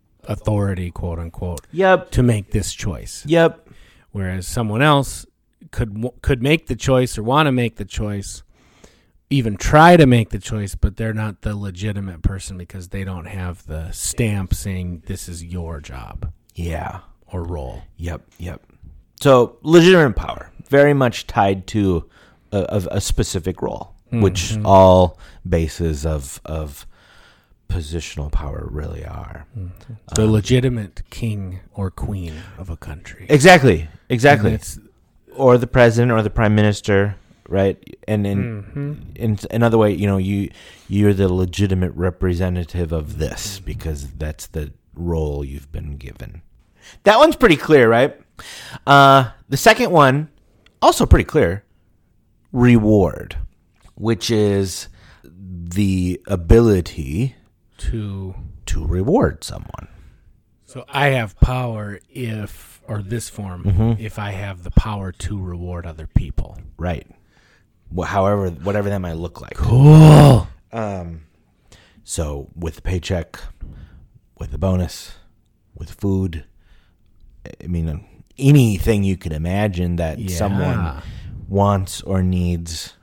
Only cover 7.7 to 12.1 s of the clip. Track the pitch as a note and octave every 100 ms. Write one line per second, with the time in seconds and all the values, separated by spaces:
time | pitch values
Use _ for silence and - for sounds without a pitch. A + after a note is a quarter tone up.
7.7 | - F#2+ - G#2 G2+ - - _ _ _
8.7 | _ _ _ _ _ - C3+ A2+ G2+ -
9.7 | D3+ E3+ F3 C3+ A#2+ G#2+ G#2 - A2 G2+
10.7 | - G#2+ G2 A2+ G#2+ G#2+ F#2 G#2+ G2+ G2+
11.7 | F2+ G#2 G2+ F#2+